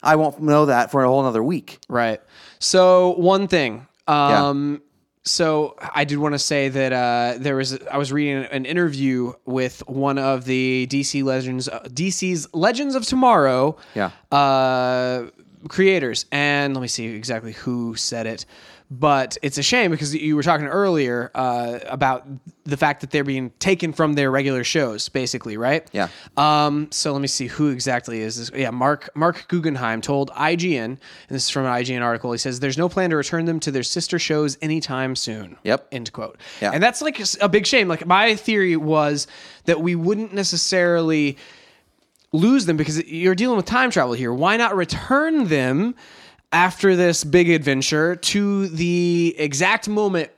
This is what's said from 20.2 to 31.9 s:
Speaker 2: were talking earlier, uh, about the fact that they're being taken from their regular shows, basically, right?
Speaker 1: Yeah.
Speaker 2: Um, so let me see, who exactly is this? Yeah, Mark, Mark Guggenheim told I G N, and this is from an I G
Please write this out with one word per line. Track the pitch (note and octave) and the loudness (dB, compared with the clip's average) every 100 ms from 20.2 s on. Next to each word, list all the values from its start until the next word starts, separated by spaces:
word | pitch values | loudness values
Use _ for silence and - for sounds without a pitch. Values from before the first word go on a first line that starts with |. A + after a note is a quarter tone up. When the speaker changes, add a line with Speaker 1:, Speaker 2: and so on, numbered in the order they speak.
| D3+ D3+ | 0 0
Speaker 2:
were | |
talking | C#3+ D#3+ D3 | 2 0 0
earlier, | E3 G3+ E3 C3 A#2+ B2 - | 0 2 2 0 -2 -4 -4
uh, | B2+ A#2+ A#2+ A#2+ - | -2 -2 -4 -8 -8
about | C#3 C#3 C3 C#3 C3+ - _ | -2 0 -2 -6 -18 -18 _
the | - C#3+ | -8 0
fact | D3+ C#3+ | 0 0
that | C#3 | -4
they're | D3+ C#3 | -2 -2
being | C3+ B2+ _ | -4 -6 _
taken | F#3+ F#3 E3+ | -2 0 -2
from | D3+ D#3 | 0 0
their | D3 C#3 | 2 2
regular | C3+ C#3 C3 | 2 0 -2
shows, | A#2+ E3 C3+ G#2+ - | -2 -2 -2 -4 -6
basically, | C#3 B2+ B2 A#2 G#2+ | -4 -4 -6 -8 -4
right? | A#2+ D#3 - | 0 0 -2
Speaker 1:
Yeah. | G#2+ F2+ - - - | -4 -4 -6 -10 0
Speaker 2:
Um, | D3 D3+ D3 D3 D3+ | 2 4 2 0 -4
so | - D#3 | -6 -4
let | C#3 | -4
me | C#3 | -4
see, | - B2 | -4 -6
who | - D3+ | 0 0
exactly | B2+ C3 B2 - A2+ | 0 -2 -4 -4 -8
is | A2 A2+ | -6 -8
this? | A#2 C3+ | -10 -6
Yeah, | B2+ | -6
Mark, | B2 C3 D3 - | 0 0 0 -6
Mark | - E3 E3+ - | -2 0 -2 -4
Guggenheim | F3 D#3+ C3+ A#2+ A2+ | -2 -2 -2 -4 -4
told | A2+ C#3+ C#3 | -2 -2 -2
I | - D3+ F3 | -2 -2 0
G | F3+ D3 | -2 -2
N, | A2+ | -4
and | C3+ - - - | -8 -16 -20 -10
this | C3 | -6
is | - | -4
from | - C3 | -2 -2
an | |
I | B2 | -2
G | B2+ | -2